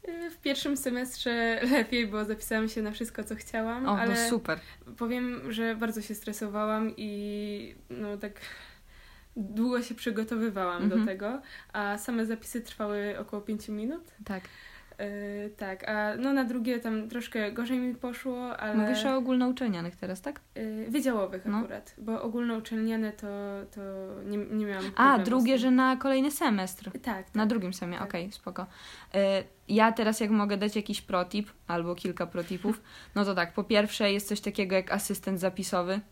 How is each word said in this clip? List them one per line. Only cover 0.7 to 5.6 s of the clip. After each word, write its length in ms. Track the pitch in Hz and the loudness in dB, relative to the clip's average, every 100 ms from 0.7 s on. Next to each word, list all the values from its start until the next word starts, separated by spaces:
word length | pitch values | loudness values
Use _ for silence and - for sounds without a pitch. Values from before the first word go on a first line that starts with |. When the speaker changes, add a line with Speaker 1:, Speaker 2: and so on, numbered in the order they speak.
| 277 | -2
Speaker 1:
semestrze 800 | 262 247 254 - - 233 233 226 | -2 -2 -4 -4 -2 0 2 2
<laughs> 120 | 247 | 4
lepiej, 360 | 277 220 247 226 | 4 4 0 0
bo 180 | 214 208 | -2 -2
zapisałam 440 | 214 - 220 220 | -4 -2 0 0
się 120 | 226 | -2
na 100 | 214 | -4
wszystko, 320 | 214 226 - | -4 -6 -6
co 120 | 214 220 | -8 -8
chciałam, 420 | - 226 220 233 | -6 -4 -2 -2
Speaker 2:
O, 180 | 262 202 | 2 2
no 40 | |
Speaker 1:
ale 280 | 233 233 233 | 4 4 4
Speaker 2:
super. 300 | 233 - 160 - - - - | 2 0 -4 -4 -20 -18 -6
Speaker 1:
powiem, 540 | 233 247 247 247 - | -2 0 -2 -4 -6
że 240 | 220 | -2